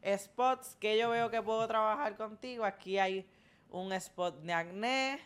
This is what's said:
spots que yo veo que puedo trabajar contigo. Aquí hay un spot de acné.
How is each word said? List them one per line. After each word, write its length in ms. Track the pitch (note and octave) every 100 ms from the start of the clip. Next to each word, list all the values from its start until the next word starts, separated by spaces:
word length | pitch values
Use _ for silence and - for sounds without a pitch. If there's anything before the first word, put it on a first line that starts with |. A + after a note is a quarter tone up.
| - G3
spots 580 | - - B3+ B3+ - -
que 180 | G#3+ G#3+
yo 100 | A#3
veo 220 | A#3 A#3
que 100 | A3+
puedo 240 | G#3 A3 A3+
trabajar 520 | A3+ G#3+ G#3+ C#4+ G#3
contigo. 480 | G#3+ G#3+ B3+ A#3+ G#3+
Aquí 340 | G3 F3+ F#3+
hay 260 | F#3+ F#3+ F#3 - - _ _
un 220 | F3+ F#3+
spot 480 | F#3+ - - F3+ E3+
de 100 | D#3+
acné. 680 | E3+ E3+ F#3 A3+ C4 C4 C#4